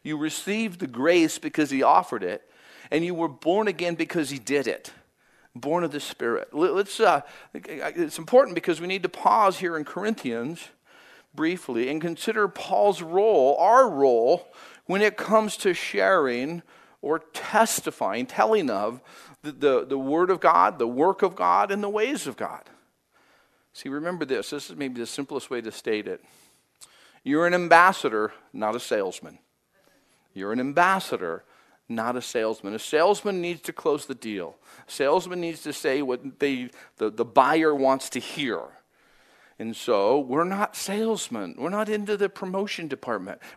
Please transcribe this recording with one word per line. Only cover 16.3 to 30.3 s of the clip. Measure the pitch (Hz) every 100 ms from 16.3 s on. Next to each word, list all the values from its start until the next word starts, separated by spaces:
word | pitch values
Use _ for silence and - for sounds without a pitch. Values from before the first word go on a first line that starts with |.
| 120 139 170 - - _ _
or | - 160 -
testifying, | - - 214 226 - - - 101 110 127
telling | - 220 220 147
of | 98 107 123 - - - -
the, | 147
the, | 131 139 127 131
the | 135
Word | 135 160 180
of | 180
God, | 175 170 190 170
the | 117
work | 123 170 190
of | 190 180
God, | 180 180 202
and | 196
the | 202
ways | 208 240 269 147
of | 110
God. | 101 - - _ _ _ _ _ _ _ _ _ _
See, | - 139
remember | 139 160 180 143
this. | 120 101
This | 147 -
is | 139
maybe | 139 123
the | 117
simplest | - 139 139 -
way | 123
to | 110
state | - - 110 98
it. | 92 _ _ _ _ _ _ - _ _ _
You're | - 147 175
an |
ambassador, | 180 175 165 180 190 143 110 107 - _
not | - 107 117
a |
salesman. | - 110 95 - - - _ _ _ _ _ _ _ _ _